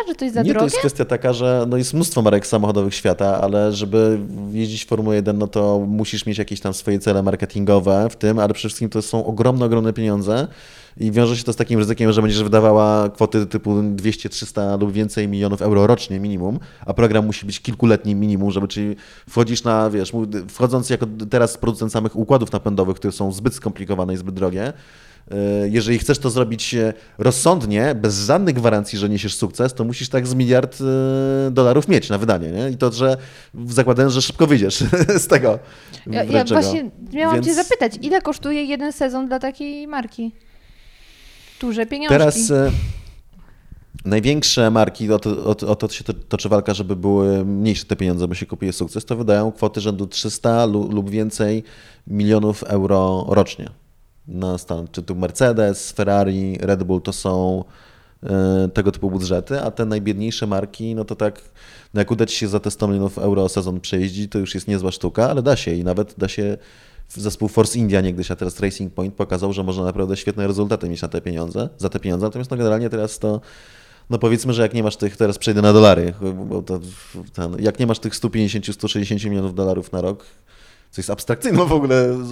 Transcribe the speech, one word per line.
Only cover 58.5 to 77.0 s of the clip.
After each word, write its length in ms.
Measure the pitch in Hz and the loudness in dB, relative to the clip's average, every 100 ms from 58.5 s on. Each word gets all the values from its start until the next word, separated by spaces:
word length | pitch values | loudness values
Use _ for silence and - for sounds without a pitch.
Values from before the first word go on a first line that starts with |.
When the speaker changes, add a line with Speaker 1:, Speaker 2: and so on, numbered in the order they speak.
| 95 95 | 2 2
Speaker 2:
tego 180 | 101 98 | 0 0
typu 180 | 90 98 | 0 -2
budżety, 500 | 92 92 90 90 135 | -4 -2 -2 -2 -4
a 100 | 110 | -4
te 140 | 107 113 | -4 -2
najbiedniejsze 600 | 107 101 98 110 - 107 | -2 -2 -4 -4 -4 -4
marki, 480 | 98 101 - 113 | -4 -4 -8 -8
no 100 | 110 | -6
to 120 | 104 107 | -6 -4
tak, 240 | 104 - - - - - - | -4 -4 -20 -20 -20 -20 -6
no 60 | 104 | -2
jak 100 | 101 | 0
uda 160 | 113 110 | 2 0
ci 100 | - | 0
się 120 | 104 | -2
za 120 | 101 | -2
te 100 | 104 | -2
sto 180 | - 104 | -2 0
milionów 300 | 98 98 - | 0 -2 0
euro 300 | 101 101 95 | 0 2 2
sezon 320 | - 95 90 | 0 -4 -4
przejeździć, 520 | - 92 95 92 101 | -4 -2 -2 -4 -4
to 60 | 107 | -4
już 160 | 95 | -4
jest 140 | 95 95 | -6 -4
niezła 220 | 101 92 | -2 -2
sztuka, 400 | - 87 95 120 | -4 -4 0 0
ale 120 | 139 | 2
da 140 | 123 131 | 2 0
się 140 | - | 0
i 100 | 85 | -2
nawet 300 | 87 90 104 - | -2 -2 -4 -4
da 100 | 95 | -6
się, 280 | - 101 101 - - - - - | -4 -4 -6 -10 -20 -20 -20 -18
zespół 400 | - 101 - 107 | -8 -6 -4 -2
Force 300 | 113 107 123 | 2 2 2
India 220 | 107 95 | 2 2
niegdyś, 300 | 92 90 90 | 2 -2 -6
a 60 | 92 | -4
teraz 240 | 92 - | -6 -4
Racing 340 | 101 98 95 | -4 -4 -8
Point 200 | 87 92 | -6 -6
pokazał, 380 | 98 101 90 98 | -4 -4 -2 -2
że 100 | 98 | -2
można 200 | 92 92 | -4 -2
naprawdę 320 | 90 95 95 98 | -2 -2 -4 -4
świetne 300 | - 104 98 | -4 -4 -2
rezultaty 420 | 98 104 107 87 | -2 -2 -2 -4
mieć 140 | 82 | -6
na 60 | 80 | -6
te 120 | 87 | -6
pieniądze, 480 | 92 82 85 90 113 - | -6 -6 -6 -6 -8 -4
za 100 | 92 | -6
te 100 | - | -4
pieniądze, 260 | 98 87 107 | -4 -2 -2
natomiast 240 | 117 127 | -4 -8
no 60 | 123 | -2
generalnie 340 | 113 107 117 | 0 0 -2
teraz 280 | 113 107 - | -4 -6 -4
to, 220 | 107 107 - - - - - - - | -4 -4 -6 -20 -20 -20 -20 -20 -6
no 80 | 117 | 0
powiedzmy, 340 | 113 117 131 | 2 0 0
że 100 | 117 | 0
jak 120 | 110 | 0
nie 80 | 117 | 0
masz 140 | 107 - | -2 -2
tych, 200 | 101 - | -4 0
teraz 220 | 107 101 | 0 0
przejdę 240 | - 104 | 0 4
na 100 | 104 | 8
dolary, 420 | 104 107 85 87 92 95 92 98 | 10 10 8 4 -4 -6 -6 -6
bo 140 | 95 | -8
to 180 | - 92 87 95 | -6 -8 -8 -18